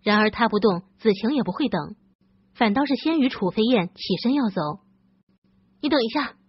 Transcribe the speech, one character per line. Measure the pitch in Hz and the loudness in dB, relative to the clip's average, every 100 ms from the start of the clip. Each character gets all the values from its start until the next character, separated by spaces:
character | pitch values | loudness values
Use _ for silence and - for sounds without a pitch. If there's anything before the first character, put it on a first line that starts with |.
然 | 214 208 | 2 2
而 | 214 | 2
他 | 208 226 | 0 0
不 | 208 | 2
动， | 214 175 - _ | 0 0 -8 _
子 | 226 | -2
晴 | 196 220 | 0 0
也 | 294 | -2
不 | 220 | -2
会 | 180 302 | -2 -2
等， | 180 151 - _ _ _ _ _ | -2 -6 -14 _ _ _ _ _
反 | - 226 | -2 0
倒 | 208 285 | 2 0
是 | 262 | 0
先 | 311 330 | 0 0
于 | 262 | 0
楚 | - 185 | 0 -4
飞 | 190 | 0
燕 | 220 240 170 | 4 4 2
起 | - - 185 | -8 -4 -2
身 | 233 | 0
要 | 285 226 | 0 0
走。 | 190 151 156 _ _ _ _ _ _ _ _ _ _ | -2 -6 -8 _ _ _ _ _ _ _ _ _ _
“你 | 302 | -2
等 | 294 | 0
一 | 226 | 0
下！” | 294 262 - | -4 -6 -12